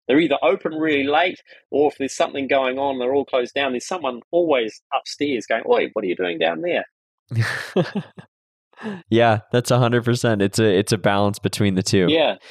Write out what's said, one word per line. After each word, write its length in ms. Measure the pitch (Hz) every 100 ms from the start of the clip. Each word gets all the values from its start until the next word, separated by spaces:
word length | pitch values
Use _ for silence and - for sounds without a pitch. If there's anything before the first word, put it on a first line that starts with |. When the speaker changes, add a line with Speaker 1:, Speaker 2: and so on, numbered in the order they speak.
| -
Speaker 1:
They're 120 | 139
either 180 | 165 135
open 320 | 151 196 -
really 300 | 156 156 143
late, 360 | 139 151 185 - - - _
or 220 | 135 147
if 80 | -
there's 160 | 135 -
something 320 | 170 143 131
going 320 | 139 131 131
on, 180 | 139 135
they're 160 | 123
all 120 | 139 135
closed 280 | 135 120
down, 200 | 139 139
there's 120 | 123 -
someone 360 | 185 139 120 -
always 500 | 170 170 131 110 - _
upstairs 540 | 139 - - 147 120 -
going, 180 | 113 -
"Oi, 200 | 113 76
what 100 | 107
are 40 | 98
you 80 | 87
doing 240 | 90 160
down 220 | - 165
there?" 240 | 175 131 90 _ _ _ -
Speaker 2:
<laughs> 760 | 117 113 - - 196 165 202 - - - _ _ _ _ - 220 190 -
Yeah, 300 | 113 117 104 -
that's 200 | 123 -
a 60 | 123
hundred 280 | 120 120 117
percent. 360 | 120 120 107
It's 160 | 98 -
a, 80 | 110
it's 280 | 92 104
a 40 | 107
balance 400 | 104 101 101 101
between 380 | 95 - 104 95
the 80 |
two. 240 | 92 101 90
Speaker 1:
Yeah. 260 | 160 135 95 -